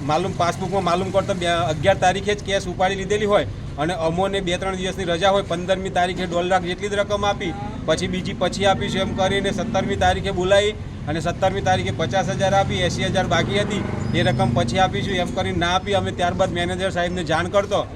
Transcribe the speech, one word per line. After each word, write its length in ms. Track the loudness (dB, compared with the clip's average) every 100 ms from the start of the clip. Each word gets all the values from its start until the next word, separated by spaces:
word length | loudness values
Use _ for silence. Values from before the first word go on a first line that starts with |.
માલુમ, 300 | 0 0 0
પાસબુકમાં 520 | 0 0 0 -2 0
માલુમ 260 | 2 0 2
કરતા 220 | 0 0
બે, 140 | 0 0
અગિયાર 500 | 2 0 2 2 4
તારીખે 380 | 4 2 0
જ 100 | -2
કેશ 240 | -2 -2 -2
ઉપાડી 260 | 0 0
લીધેલી 320 | 0 -2 0 2
હોય 200 | 2 2 -4 -8 -4
અને 160 | -2
અમોને 460 | 0 0 0 0 0
બે 160 | -2 -2
ત્રણ 200 | -2 -4
દિવસની 280 | -4 -4
રજા 260 | -2 2 4
હોય, 120 | 2
પંદરમી 480 | 0 -2 0 -2 0
તારીખે 360 | 0 0 0 -2
દોઢ 180 | -2
લાખ 180 | 2 2
જેટલી 260 | 0 -4 -2
જ 60 |
રકમ 300 | -2 0 0
આપી, 280 | 0 -2 -4 -6 -8 -6 -2
પછી 200 | 0 0
બીજી 260 | -4 -4
પછી 340 | -2 -2 0 2
આપીશું 340 | 2 0 -2
એમ 160 | -2 0
કરીને 340 | 0 0 0
સત્તરમી 460 | -2 -2 -2 -2 2
તારીખે 340 | 2 2 0
બોલાવી 400 | -2 4 4 4 -2 -8 -8 -4
અને 120 | -2
સત્તરમી 400 | -2 0 0 2
તારીખે 300 | 2 2 0 -2
પચાસ 320 | 0 0 0
હજાર 260 | 0 2
આપી, 200 | 4 2
એંસી 300 | 2 0 0
હજાર 220 | 0 0 2
બાકી 340 | 2 2 0
હતી 240 | 0 -2 -4 -4 -2 2
એ 40 |
રકમ 320 | 2 2 2
પછી 240 | 2 2 2
આપીશું 360 | 2 2 -2
એમ 200 | -2 -2
કરીને 240 | -2 -2 0
ના 160 | 0
આપી. 200 | 0 0
અમે 160 | 0 0
ત્યારબાદ 420 | 0 0 2 0
મેનેજર 380 | 0 -2 -2 -2
સાહેબને 340 | 0 -2 -2
જાણ 240 | 0 0 2
કરતો 380 | 0 2 0 -2